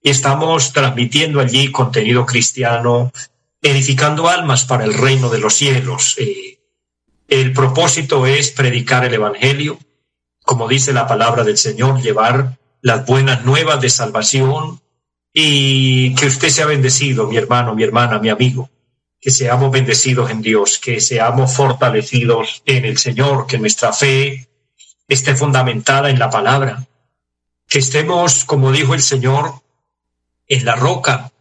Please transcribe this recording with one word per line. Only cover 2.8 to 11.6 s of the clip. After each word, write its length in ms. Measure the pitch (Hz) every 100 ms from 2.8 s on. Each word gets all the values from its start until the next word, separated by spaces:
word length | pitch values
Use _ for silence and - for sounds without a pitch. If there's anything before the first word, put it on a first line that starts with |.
| 120 120 127 - - _ _ _
edificando 680 | 151 135 131 131 151 151 165
almas 360 | 180 160 120 -
para 200 | 120 110
el 100 | 107
reino 340 | 131 135 123
de 100 | 113
los 140 | 107
cielos. 640 | - 139 131 127 127 - -
Eh, 420 | 131 98 - _ _ _ _ _ _ _ _
el 260 | 135 131
propósito 720 | 131 131 160 165 165 143 147 131
es 240 | 143 143
predicar 560 | - 127 120 - 127 127
el 80 |
evangelio, 640 | 110 104 101 131 143 151 - _ _ _ _ _ _
como 240 | - 123 113
dice 240 | 131 143
la 140 | 127 117
palabra 380 | 110 113 117
del 140 | 113
Señor, 440 | -